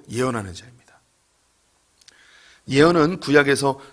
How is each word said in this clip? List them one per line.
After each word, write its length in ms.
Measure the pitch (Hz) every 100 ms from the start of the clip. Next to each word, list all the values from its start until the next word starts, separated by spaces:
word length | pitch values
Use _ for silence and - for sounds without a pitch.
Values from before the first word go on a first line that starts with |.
| -
예언하는 420 | 113 127 117 98
자입니다. 480 | 87 - - _ _ _ _ _ _ _ _ _ _ _ _ - _ _ - _ _ -
예언은 520 | 135 160 175 151 185
구약에서 600 | - 143 143 139 139 127 -